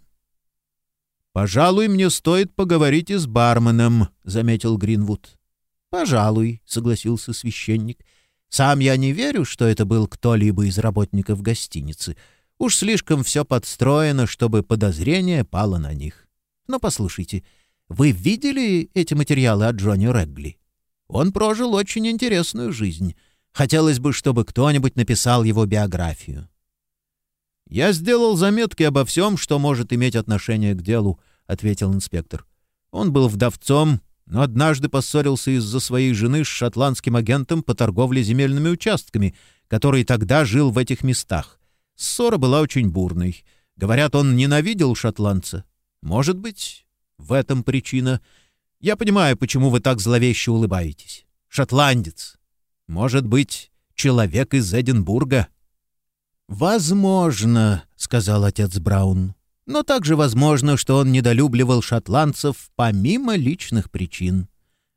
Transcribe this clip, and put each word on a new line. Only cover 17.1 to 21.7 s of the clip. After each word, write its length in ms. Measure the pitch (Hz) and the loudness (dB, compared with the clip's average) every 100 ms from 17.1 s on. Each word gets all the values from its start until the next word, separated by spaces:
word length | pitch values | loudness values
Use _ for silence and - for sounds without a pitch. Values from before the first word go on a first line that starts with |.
| - 85 98 - _ _ _ _ | -6 -8 -8 -10 _ _ _ _
вы 240 | 82 143 | 2 2
видели 760 | 90 131 226 285 269 233 180 - | 2 0 0 -2 -2 0 0 -2
эти 200 | 190 160 | -4 -2
материалы 520 | 147 147 139 123 101 110 | -2 0 2 2 2 0
о 60 | |
Джоне 400 | 110 101 98 113 | 0 0 0 2
Регли? 440 | 123 78 69 73 - _ _ _ _ _ | 0 -2 -8 -14 -16 _ _ _ _ _
Он 240 | 113 185 | -2 -2
прожил 420 | 196 214 220 247 | 0 -2 -2 -2